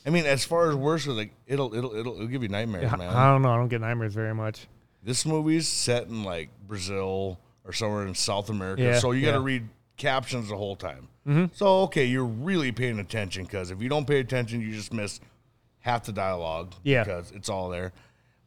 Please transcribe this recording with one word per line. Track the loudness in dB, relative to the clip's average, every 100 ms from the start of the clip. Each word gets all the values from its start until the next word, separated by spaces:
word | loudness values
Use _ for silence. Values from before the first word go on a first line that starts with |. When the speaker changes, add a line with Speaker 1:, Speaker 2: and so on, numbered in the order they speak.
| 0
Speaker 1:
I |
mean, | 2 4
as | 2 2
far | 4 4
as | 4
worst, | 2 2 0
like, | -2 -4 -8 -4
it'll, | -2 0
it'll, | -2 -4 -4
it'll, | -6 -6
it'll | -4
give | -4
you | -2
nightmares, | -2 -2 -2
Speaker 2:
Yeah, | 0 0
Speaker 1:
man. | 0
Speaker 2:
I | 4 6
don't | 8
know. | 6
I | 4
don't | 2
get | 0
nightmares | -2 -2 -2
very | -2 -2 -2
much. | -4 -6 -14 _ _ _
Speaker 1:
This | -4 -2 0
movie's | 0 2 2 2
set | 0 0 0 -2
in, | -6
like, | -4 -6 -8 -14 -12
Brazil | -8 -6 -4 -2 -2 -2 -6 _ _ -10
or |
somewhere | -4 -2 -2 -2
in | -2
South | -2 -2 -2
America, | -4 -4 0
Speaker 2:
Yeah, | 4 4
Speaker 1:
so | 4
you | 2 2
gotta | 2
Speaker 2:
yeah. |
Speaker 1:
read | 2 -2 -4 -14 _ -6
captions | 0 0 0 -4 -4
the | -6
whole | -6 -6
time. | -8 -10 -16 _ 2
Speaker 2:
Mm-hmm. | 4 2
Speaker 1:
So, | 2 4 6
okay, | 4 2 2
you're | 2
really | 0 -2 -2 0 0
paying | 0 -2 -2
attention, | -4 -4 -4 -6 -6
'cause | -6 -6
if | -6
you | -2
don't | 0 2
pay | 2
attention, | 2 -2 -2 -4
you | -4
just | -6 -6
miss | -4 -4 -8 -16 _ _ _ _ _
half | -2 -2 -2
the |
dialogue | -4 -2 -2 -4 -4 -8 -6
Speaker 2:
Yeah. | 2 2
Speaker 1:
because | 2 -4 -8
it's | -12 -6
all | -4 -4
there. | -4 -6 -10 -20 _ _ _